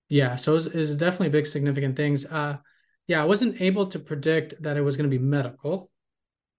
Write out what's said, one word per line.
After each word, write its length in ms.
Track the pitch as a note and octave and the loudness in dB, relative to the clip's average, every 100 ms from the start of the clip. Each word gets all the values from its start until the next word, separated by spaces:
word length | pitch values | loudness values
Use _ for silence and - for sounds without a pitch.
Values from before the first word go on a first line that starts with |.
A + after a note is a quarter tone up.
| _ | _
yeah, 260 | D3 C3 B2 | 2 2 0
so 160 | - | 2
it 40 | D#3 | 2
was, 120 | D#3+ | 2
it 80 | E3 | -2
was 200 | D3+ D3 | -2 0
definitely 340 | E3+ F3+ F3 | 0 0 2
big 180 | D3 D3+ | 2 0
significant 480 | D3 C#3+ C#3 C#3 C3 | -2 -2 0 -2 0
things. 300 | D3 C#3+ C#3 | 0 0 -2
Uh, 320 | D#3+ D3 D3 _ _ _ _ - | -4 -4 -6 _ _ _ _ -2
yeah, 140 | E3 | 0
I 40 | D#3 | 2
wasn't 340 | G3+ A#3+ - | 2 0 2
able 280 | F#3 G3 F#3+ | 0 2 -2
to 120 | D#3 | -4
predict 640 | - D3+ D3+ D#3+ D#3 - | -8 -2 2 0 0 -8
that 160 | D3+ D3 | -4 0
it 40 | |
was 140 | C#3+ C3+ | 0 0
gonna 140 | D3 | 0
be 80 | C3 | 2
medical. 720 | C3 C#3+ B2+ - C#3+ F#3 - _ _ _ _ _ _ | 2 0 -2 -6 -6 -6 -8 _ _ _ _ _ _